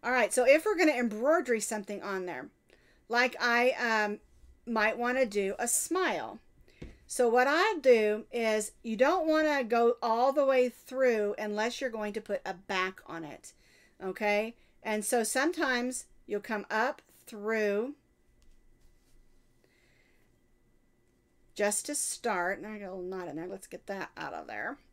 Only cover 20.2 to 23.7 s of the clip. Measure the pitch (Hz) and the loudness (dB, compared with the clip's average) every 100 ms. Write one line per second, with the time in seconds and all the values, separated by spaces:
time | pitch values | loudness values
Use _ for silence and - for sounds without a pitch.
20.2 | _ _ _ _ _ _ _ _ _ _ | _ _ _ _ _ _ _ _ _ _
21.2 | _ _ _ - 208 208 - 294 - - | _ _ _ -2 0 0 -4 -4 -4 -4
22.2 | 240 190 175 196 196 214 196 185 180 185 | -4 0 -2 -4 -8 -12 -10 -10 -8 -8
23.2 | 175 147 175 196 - | -8 -8 -8 -12 -14